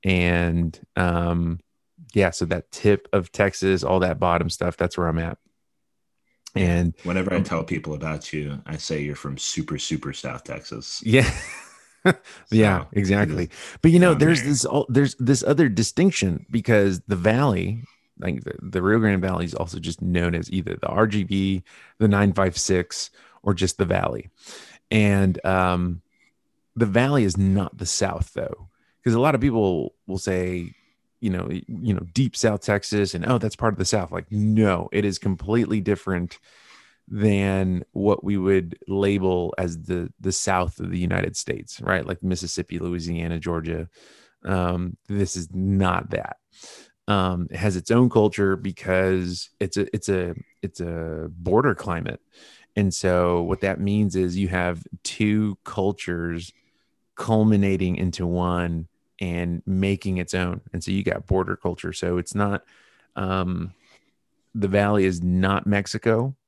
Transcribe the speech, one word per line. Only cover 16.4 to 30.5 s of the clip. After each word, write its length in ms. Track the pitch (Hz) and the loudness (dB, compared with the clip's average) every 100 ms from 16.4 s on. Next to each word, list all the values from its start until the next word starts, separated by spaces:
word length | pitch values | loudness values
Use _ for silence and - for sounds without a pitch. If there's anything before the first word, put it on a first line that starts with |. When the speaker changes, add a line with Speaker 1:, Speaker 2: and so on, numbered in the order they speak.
| - | -2
Speaker 1:
because 480 | 117 113 107 98 90 - | -4 4 4 4 0 -2
the 80 | 95 | 2
Valley, 680 | 90 117 143 92 90 113 - _ _ - | 4 4 2 2 -2 -6 -10 _ _ -8
like, 240 | 92 67 | -6 -6
the, 100 | - - | -8 -12
the 180 | 92 98 | -6 0
Rio 200 | 92 113 | 4 4
Grande 200 | 110 95 | 4 2
Valley, 240 | 92 90 | 0 -2
is 100 | 85 | -4
also 260 | - 87 87 | -4 -6 -6
just 200 | 85 82 | -8 -4
known 360 | 90 87 87 85 | 0 0 2 -2
as 120 | 82 | -2
either 240 | 92 82 85 | -4 -4 -6
the 60 | - | -2
R 220 | 95 110 | 2 2
G 160 | 104 | 2
V, 400 | 92 98 95 95 - - - _ | 0 0 0 -2 -6 -20 -20 _
the 80 | 110 | 2
nine 260 | 101 101 | 4 4
five 240 | 92 95 - | 4 0 0
six, 540 | - 92 85 - - _ - _ | 0 0 0 -8 -12 _ -20 _
or 120 | 101 | -2
just 240 | 90 95 - | 0 0 0
the 60 | |
Valley. 460 | 85 90 - 58 - _ - - - - _ | 0 0 -2 -4 -12 _ -20 -20 -20 -20 _
And, 520 | 110 104 98 95 87 | 4 4 4 2 2
um, 560 | 95 92 92 90 90 85 _ _ _ _ _ _ _ 117 | 0 2 2 0 -2 -6 _ _ _ _ _ _ _ -2
the 100 | 113 | 2
Valley 380 | 104 135 143 | 2 2 4
is 120 | 101 92 | 2 2
not 400 | 95 98 92 - | 2 2 0 -6
the 100 | 92 | -6
South, 480 | - 98 82 - | -2 -2 -2 -6
though, 340 | - - - - _ _ _ | -6 -8 -10 -16 _ _ _
'cause 120 | 123 | 0
a 60 | 117 | 2
lot 140 | 143 | 2
of 60 | 135 | 2
people 560 | 139 113 98 85 52 _ - | 2 2 2 2 -4 _ -8
will 120 | 95 | -6
say, 580 | - 92 90 | -2 -2 -2